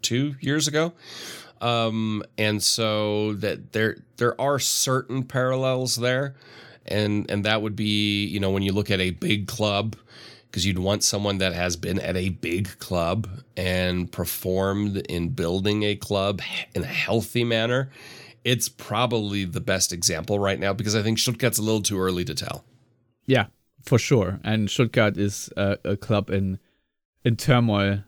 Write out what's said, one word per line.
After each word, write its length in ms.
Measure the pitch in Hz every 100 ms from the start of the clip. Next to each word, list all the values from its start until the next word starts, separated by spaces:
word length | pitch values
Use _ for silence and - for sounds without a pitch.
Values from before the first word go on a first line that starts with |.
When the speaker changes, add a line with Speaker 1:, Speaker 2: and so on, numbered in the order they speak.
Speaker 1:
two 320 | - 120 143 135
years 260 | 131 151 147
ago. 260 | 147 165 - - - - - - _
Um, 640 | 120 117 113 110 110 107 - -
and 240 | 107 107
so 720 | - - 110 107 107 104 107
that 380 | 104 101 80 -
there, 260 | 110 110 - - -
there 220 | 120 -
are 200 | 135 139
certain 640 | - - - 131 131 131
parallels 720 | 127 131 127 131 131 127 127
there. 400 | 113 123 127 139 135 - - - -
And, 440 | - 104 104 104 -
and 120 | 101
that 180 | 104 110
would 120 | 107
be, 500 | 101 107 104 104 101
you 140 | 101 101
know, 120 | 98
when 120 | 98
you 100 | 98
look 180 | 98 101
at 80 | 98
a 120 | 92
big 360 | 85 - 104 98
club, 480 | - 107 101 110 - - - - - _
'cause 140 | 98
you'd 140 | 98 92
want 240 | 92 104
someone 340 | - 101 101 98
that 160 | 92
has 240 | 87 90 87
been 220 | 87 92
at 180 | - 92
a 120 | 92
big 480 | 87 80 87 104 -
club 480 | - 90 85 101 95 95 -
and 560 | - 92 90 90 90 85
performed 880 | - 85 - 92 92 98 98 104 98
in 320 | - 87 85
building 540 | 87 85 95 101 104
a 120 | 104
club 460 | 101 - 101 98 95 - - -
in 80 | 92
a 40 | 69
healthy 560 | - - 113 113 123
manner. 460 | 120 113 113 127 135 - - - - -
It's 240 | 120 120 -
probably 760 | - - 104 123 117 104 101
the 160 | 92 80
best 320 | - 95 -
example 460 | 87 87 80 85 101
right 200 | 98 98
now 140 | 98
because 220 | 98 104
I 80 | 107
think 160 | 107 110
Stuttgart's 380 | - 120 123 107
a 40 |
little 200 | 107 110
too 180 | 101 98
early 260 | 92 90
to 100 | 87
tell. 300 | 73 - - _ _ _ _ _ _
Speaker 2:
Yeah, 200 | - 127 104 _ _ _
for 160 | - 123
sure. 400 | - 127 90 95
And 260 | - 110 101
Stuttgart 460 | - 117 - 104
is 340 | 95 101 - -
a, 220 | - 98 101
a 100 | -
club 360 | 101 - 104 101
in, 280 | 98 95 95 _ _ _ _ _ _
in 140 | 123 113
turmoil 680 | - 123 117 104 98 101